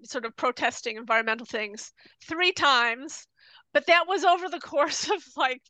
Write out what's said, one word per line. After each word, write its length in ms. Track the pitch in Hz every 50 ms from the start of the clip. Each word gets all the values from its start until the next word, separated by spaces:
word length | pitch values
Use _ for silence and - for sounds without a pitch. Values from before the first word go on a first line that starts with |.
| -
sort 200 | - - 254 226
of 100 | 226 -
protesting 640 | - - 254 247 - 302 233 - - - 233 214
environmental 480 | 220 240 214 226 226 226 226 220 233 240
things 480 | - - 220 214 208 208 220 - - - _ - - _ _ -
three 260 | - 320 330 359 359
times, 720 | 359 - - 285 262 240 233 233 226 247 277 320 - - - _ _ _ _ - - - _ _ -
but 100 | 294 -
that 200 | - 330 349 330 339
was 160 | 392 392 302
over 240 | 359 349 359 359 359
the 120 | 349 311
course 500 | - - 302 294 302 220 - - - 302
<laughs> 40 | 415
of, 80 | 349 - - -
like, 240 | 285 285 262 254 254 _